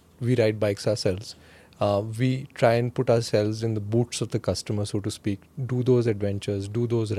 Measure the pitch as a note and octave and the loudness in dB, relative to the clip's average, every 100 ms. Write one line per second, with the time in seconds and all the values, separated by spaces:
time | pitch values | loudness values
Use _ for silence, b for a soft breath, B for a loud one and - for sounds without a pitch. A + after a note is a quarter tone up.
0 | _ _ A#2 B2 A2 G#2+ G#2 G#2 - G#2+ | _ _ 0 4 2 2 0 0 0 0
1 | - F#2 - - b b b - G#2 G2+ | 0 -2 -6 -18 b b b -2 0 0
2 | A2 A2 B2+ C3 C3+ - B2 A#2 A#2+ - | -2 -2 0 0 -6 2 4 4 0 -2
3 | B2+ A#2 A2+ A2 G#2+ A2 A2+ G#2+ G2+ A2+ | 2 2 4 0 2 0 -2 -2 0 2
4 | A#2+ - A2+ A2+ - F#2 - G#2 G#2 G#2 | 2 -2 -4 -2 -2 -4 -2 -4 -2 -4
5 | G#2 - - G2+ - - B2 B2 B2 B2 | -4 -6 -4 -6 -8 -10 -4 -2 4 4
6 | A#2 G2+ G2+ G2+ - G2+ G2+ A2 A#2+ A#2 | 4 0 -2 -2 -2 -4 -4 -2 0 0
7 | A2 | 0